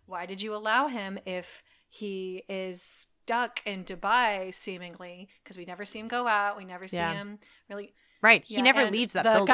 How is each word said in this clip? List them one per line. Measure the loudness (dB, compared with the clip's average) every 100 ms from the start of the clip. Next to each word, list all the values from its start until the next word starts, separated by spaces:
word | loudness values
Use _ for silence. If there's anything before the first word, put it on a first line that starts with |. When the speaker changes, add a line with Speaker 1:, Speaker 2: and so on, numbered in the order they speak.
| -14
Speaker 1:
Why | -10 -8
did | -8
you | -6
allow | -4 0 2 2
him | -2 -6 -8 -6
if | -8 -8 -16 _ _ _
he | -12 -8 -6 -6 -8 -8
is | -8 -6 -6
stuck | -6 -6 -10 _ -2 0 0 -4 -8
in | -8 -8
Dubai, | -6 2 4 4 0 -4
seemingly? | -8 -10 -10 -12 -14 -16 -16 -18 _ -20
'Cause | -16
we |
never | -12 -10 -10
see | -8
him | -4
go | -2 2
out. | 2 2 -2
We | -10
never | -12 -6
see | -2
Speaker 2:
Yeah. | -2
Speaker 1:
him | -2 -8 -14 -20 _ -14
really. | -12 -12 _ _ 2
Speaker 2:
Right. | 6 6
He | 4 2
Speaker 1:
Yeah, |
Speaker 2:
never | 4 6
Speaker 1:
and | 4
Speaker 2:
leaves | 2 0
that | 2
Speaker 1:
the | 6
Speaker 2:
building. | 6 8